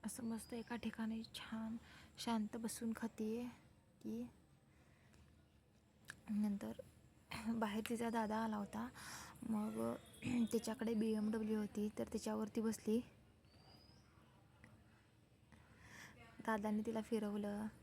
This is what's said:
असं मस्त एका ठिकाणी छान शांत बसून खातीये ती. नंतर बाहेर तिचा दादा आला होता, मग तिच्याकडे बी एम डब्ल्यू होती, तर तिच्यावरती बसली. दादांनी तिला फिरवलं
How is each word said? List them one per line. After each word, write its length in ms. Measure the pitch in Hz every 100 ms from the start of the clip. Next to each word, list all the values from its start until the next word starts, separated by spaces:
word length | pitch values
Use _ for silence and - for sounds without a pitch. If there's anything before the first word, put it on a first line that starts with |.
| 220
असं 180 | -
मस्त 300 | 233 226 -
एका 220 | 240 220 240
ठिकाणी 480 | 226 - 220 226 226 -
छान 420 | - 220 220 226 - - - -
शांत 400 | - 226 214 233
बसून 360 | 226 - 233 220
खातीये 520 | 233 - 214 226 247 - - - - -
ती. 280 | 220 220 240 - - - - - - - - - - - - - - - - - - - -
नंतर 420 | 208 208 202 214 226 - - - - - 220 220
बाहेर 360 | 226 220 208 220
तिचा 200 | 233 233
दादा 280 | 233 214 214
आला 200 | 226 214
होता, 320 | 202 214 240 - - - - - -
मग 460 | 214 214 220 226 240 - - 240 247 226
तिच्याकडे 400 | 226 214 220 226
बी 200 | 220 226
एम 180 | 220 214
डब्ल्यू 280 | 220 214 220
होती, 300 | 208 - 208 -
तर 60 | 226
तिच्यावरती 480 | 220 220 214 220 233
बसली. 400 | 220 214 - 226 254 - - - - - - - - - - - - - - - - - - - - - - - - - - - - - - - - - -
दादांनी 360 | 220 214 214 220
तिला 160 | 220
फिरवलं 640 | 214 226 208 208 202 202 214 -